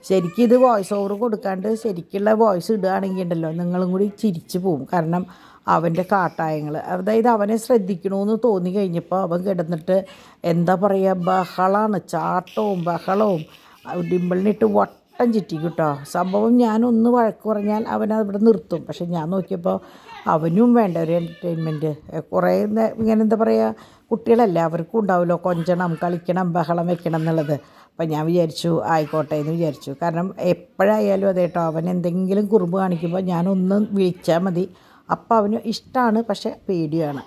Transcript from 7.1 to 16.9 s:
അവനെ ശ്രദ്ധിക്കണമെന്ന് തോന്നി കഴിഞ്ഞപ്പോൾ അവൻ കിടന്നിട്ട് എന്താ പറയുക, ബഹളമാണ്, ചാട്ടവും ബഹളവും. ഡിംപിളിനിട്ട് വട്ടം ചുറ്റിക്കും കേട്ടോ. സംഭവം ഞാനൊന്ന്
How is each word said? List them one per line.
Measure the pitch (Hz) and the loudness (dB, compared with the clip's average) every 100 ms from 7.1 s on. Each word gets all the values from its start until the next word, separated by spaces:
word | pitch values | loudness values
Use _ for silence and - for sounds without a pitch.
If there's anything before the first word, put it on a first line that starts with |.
| 226 226 226 | 2 2 2
അവനെ | 202 220 220 | 0 -2 2
ശ്രദ്ധിക്കണമെന്ന് | 247 185 185 196 196 202 220 247 | 0 2 -4 -4 -2 0 0 2
തോന്നി | 196 180 190 | 0 0 -2
കഴിഞ്ഞപ്പോൾ | 196 170 165 185 190 | -2 -2 -2 -4 -2
അവൻ | 170 185 | -2 -2
കിടന്നിട്ട് | 185 165 170 160 190 190 - - - 170 | -4 -4 -6 0 0 0 -16 -20 -8 -2
എന്താ | 170 170 185 | 0 2 2
പറയുക, | 202 196 190 185 175 | 2 2 2 0 0
ബഹളമാണ്, | 185 180 - 185 196 214 202 - | 0 0 0 2 2 0 -2 -4
ചാട്ടവും | 165 165 175 175 - 214 190 170 | -4 -2 -2 -4 -4 -2 -2 -2
ബഹളവും. | 170 - 196 214 175 160 - - - - 175 170 | -4 -2 0 2 0 -4 -18 -20 -20 -10 -6 -2
ഡിംപിളിനിട്ട് | 180 180 180 196 208 226 208 | -2 0 0 0 2 2 2
വട്ടം | 196 - _ - 247 | 0 -4 _ -2 0
ചുറ്റിക്കും | 220 - 160 165 | 0 -2 -6 -6
കേട്ടോ. | 165 160 139 143 180 | -2 -2 -2 -6 -4
സംഭവം | 185 202 220 240 | -2 0 4 4
ഞാനൊന്ന് | 233 214 247 | 4 2 2